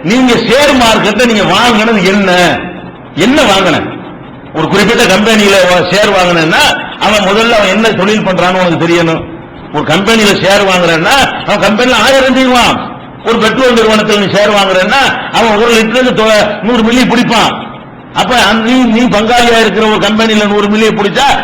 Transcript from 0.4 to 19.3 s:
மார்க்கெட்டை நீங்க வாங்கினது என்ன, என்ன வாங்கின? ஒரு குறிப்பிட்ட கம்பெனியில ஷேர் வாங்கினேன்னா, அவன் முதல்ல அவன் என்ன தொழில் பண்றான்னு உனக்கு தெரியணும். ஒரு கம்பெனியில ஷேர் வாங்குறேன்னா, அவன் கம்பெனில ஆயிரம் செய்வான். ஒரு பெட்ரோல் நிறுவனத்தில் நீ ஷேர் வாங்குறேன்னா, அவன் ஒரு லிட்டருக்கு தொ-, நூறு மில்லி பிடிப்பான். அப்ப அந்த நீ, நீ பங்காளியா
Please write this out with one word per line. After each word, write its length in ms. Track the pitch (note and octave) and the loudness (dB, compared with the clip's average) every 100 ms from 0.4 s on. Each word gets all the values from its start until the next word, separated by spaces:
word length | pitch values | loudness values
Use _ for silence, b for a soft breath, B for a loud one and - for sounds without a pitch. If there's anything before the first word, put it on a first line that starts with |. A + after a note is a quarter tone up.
| A3 B3 C#4+ C4+ | 2 2 2 2
மார்க்கெட்டை 480 | A#3 G#3+ F3 G#3 A#3+ | 2 0 0 -2 0
நீங்க 180 | G#3+ | 0
வாங்கினது 560 | E3+ F#3+ A#3+ A3 A3 A3 | 0 0 0 0 0 0
என்ன, 260 | F3+ G3+ F#3+ F3+ E3+ B2 - - - - - - | 0 0 0 2 0 -2 -8 -14 -16 -18 -12 -2
என்ன 220 | G#3+ D4+ | 0 2
வாங்கின? 340 | A#3 G3 F3+ C3+ D#2+ - - - - - - | 2 2 0 -2 -4 -10 -14 -18 -20 -20 -12
ஒரு 120 | D#3 D#3 | -6 -2
குறிப்பிட்ட 360 | G3 G3 A#3 A#3 | 0 2 2 2
கம்பெனியில 500 | F#3+ G#3 G#3+ G3+ G3 F3+ F3+ F3+ | 2 2 2 4 4 2 2 0
ஷேர் 220 | F#3+ G#3+ | 0 0
வாங்கினேன்னா, 500 | F#3+ F3 E3+ D#3+ A3+ G3 - - - | 2 0 0 0 0 0 -2 -8 -6
அவன் 260 | F#3 G#3+ F#3+ | -2 0 0
முதல்ல 320 | G3+ A#3 A3+ | 0 2 2
அவன் 160 | G3 | 0
என்ன 180 | G3+ A3+ | 0 0
தொழில் 340 | E3+ G3 G#3+ F3+ | 0 0 0 -2
பண்றான்னு 340 | F3+ F3+ F#3 | 0 0 0
உனக்கு 240 | F3+ D3+ | 0 0
தெரியணும். 380 | E3+ E3+ E3 D#3+ - - - - - | 0 2 0 -2 -6 -14 -16 -18 -10
ஒரு 120 | D3 | -6
கம்பெனியில 480 | C#3 E3 G3+ A3+ G#3 F#3+ | -2 -2 0 2 2 0
ஷேர் 280 | F3+ G3+ G3 | 2 2 2
வாங்குறேன்னா, 480 | F3+ E3+ D#3+ F#3+ C4+ B3 - | 0 0 0 0 0 0 -4
அவன் 220 | - G3 | -4 -2
கம்பெனில 340 | G3 G#3+ B3+ A#3+ | 0 0 2 2
ஆயிரம் 400 | A#3+ C4+ C4 B3+ | 2 2 2 2
செய்வான். 380 | C4 B3 G#3 B2+ - - - - | 2 2 2 0 -6 -14 -18 -10
ஒரு 120 | G#3 G#3+ | -4 0
பெட்ரோல் 380 | A3 B3+ B3+ A3+ | 0 0 2 2
நிறுவனத்தில் 460 | A3 G#3+ G#3 G#3 | 2 2 0 0
நீ 40 | F#3+ | 0
ஷேர் 260 | G3 G#3 | 0 2
வாங்குறேன்னா, 500 | G#3 F#3+ F#3 G3+ C4+ B3+ - - | 2 0 0 0 0 0 -2 -4
அவன் 220 | F3+ A3+ G#3 | -2 0 2
ஒரு 160 | A#3+ | 2
லிட்டருக்கு 420 | A3+ G#3+ B3 B3+ | 2 0 0 0
தொ-, 320 | A3 A3 G#3+ F#3 - | 0 2 2 0 -2
நூறு 200 | G3+ A#3+ | -2 0
மில்லி 220 | A3 B3+ | 2 2
பிடிப்பான். 480 | A3 A#3+ B3 A3+ D#3+ - - - - - - | 2 0 0 0 0 -4 -12 -16 -20 -20 -10
அப்ப 180 | - F#3+ A#3+ | -4 -2 0
அந்த 280 | G3 A3 | 2 0
நீ, 100 | A3 B3+ A#3 | 0 2 2
நீ 120 | A3 B3 | 2 2
பங்காளியா 500 | G3+ A3 | 0 0